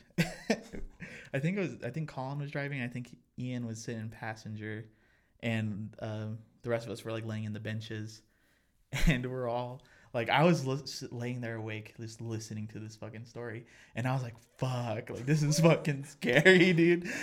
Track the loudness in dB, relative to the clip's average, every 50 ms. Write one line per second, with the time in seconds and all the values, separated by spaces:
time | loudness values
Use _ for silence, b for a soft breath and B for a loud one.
0 | -20 _ _ -2 -2 0 -4 -6 -2 -2 -2 -2 -4 -10 -10 -10 -10 -10 -10 B
1 | -16 B B B B B -4 -2 0 0 0 0 -2 -4 -4 -6 -8 -6 -6 -6
2 | -6 -6 -6 -8 -6 -6 -6 -6 -6 -6 -6 -6 -4 -4 -4 -4 -6 -6 -6 -8
3 | -10 -10 -16 -20 _ _ _ -8 -6 -4 -4 -4 -4 -6 -6 -8 -8 -8 -8 -6
4 | -8 -10 -10 -10 -10 -10 -10 -10 -10 -10 -10 -8 -8 -8 -8 -8 -10 b b b
5 | b b b b b b b b -2 -2 0 0 0 -2 -4 -6 -8 -10 -10 -10
6 | -8 -6 -6 -6 -6 -6 -8 -10 -12 _ _ _ -2 -2 -2 -2 -2 -6 -10 -8
7 | -8 -6 -6 -6 -6 -6 -4 -4 -4 -6 -6 -6 -6 -6 -6 -6 -6 -6 -8 -8
8 | -8 -10 -12 -18 _ b b b b b b b b b b b _ _ 0 4
9 | 6 6 6 4 0 -4 -4 -4 -2 -2 -2 -2 -2 -4 -8 -14 B B B B
10 | B B -2 -2 2 4 4 6 6 6 6 4 2 0 -2 -2 -4 -8 -10 -10
11 | -10 -10 -8 -6 -6 -6 -4 -4 -6 -6 -6 -6 -6 -6 -6 -8 -10 -12 -12 -12
12 | -12 -12 -10 -10 -6 -6 -6 -6 -6 -6 -8 -8 -8 -8 -8 -10 -12 -12 -12 -12
13 | -12 -12 -12 -14 -14 -14 -12 -10 -10 -8 -10 -10 -12 B B B B B B -4
14 | -2 0 0 -2 -2 -6 -10 -14 -20 _ _ -4 -4 -2 -2 -2 -2 -2 -4 -4
15 | -6 -6 -8 -4 0 2 2 4 4 4 6 6 8 8 6 6 2 -2 -2 -2
16 | -6 -10 -10 -2 0 4 6 8 10 10 10 10 10 8 8 8 8 6 6 4
17 | 2 B B B